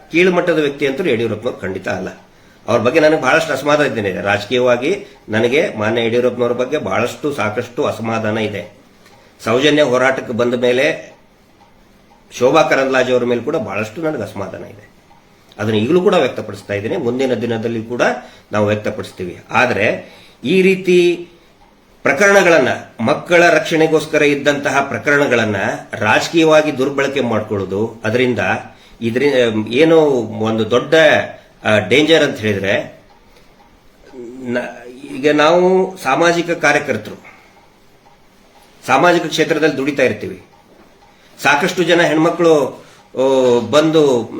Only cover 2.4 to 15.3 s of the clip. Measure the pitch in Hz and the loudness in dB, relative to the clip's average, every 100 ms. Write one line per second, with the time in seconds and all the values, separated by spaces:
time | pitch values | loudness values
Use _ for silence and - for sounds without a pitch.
2.4 | _ _ - 117 117 156 151 156 127 156 | _ _ -2 0 2 2 2 2 2 0
3.4 | 151 131 143 151 135 113 98 92 101 104 | 0 -2 0 0 0 -2 -4 -2 -2 -2
4.4 | - 123 123 120 143 202 - - - 110 | -2 0 2 0 -2 -6 -8 -20 -6 -2
5.4 | 120 143 202 110 107 117 113 120 107 113 | 2 2 0 -2 -2 -2 0 0 0 0
6.4 | 120 120 131 147 101 104 123 - 151 - | -2 -2 -4 -4 -4 -2 -4 -4 -6 -4
7.4 | 104 117 117 - 117 107 113 113 107 110 | -4 -4 -6 -4 -4 -4 -6 -4 -4 -4
8.4 | 104 95 - - _ _ _ - _ _ | -4 -6 -12 -20 _ _ _ -20 _ _
9.4 | 110 123 147 151 139 127 131 131 123 113 | -2 2 2 2 2 2 0 -2 -6 -2
10.4 | 120 123 123 127 151 - - - _ _ | -2 0 0 2 0 -4 -12 -20 _ _
11.4 | _ _ _ _ _ _ _ _ _ - | _ _ _ _ _ _ _ _ _ -2
12.4 | 127 156 151 135 131 131 123 123 120 120 | 2 4 2 2 2 0 2 0 0 -2
13.4 | 120 160 98 98 107 180 156 143 98 101 | -2 -4 -4 -6 -6 -6 -6 -6 -8 -8
14.4 | 92 92 98 - - _ _ _ _ | -10 -12 -16 -20 -20 _ _ _ _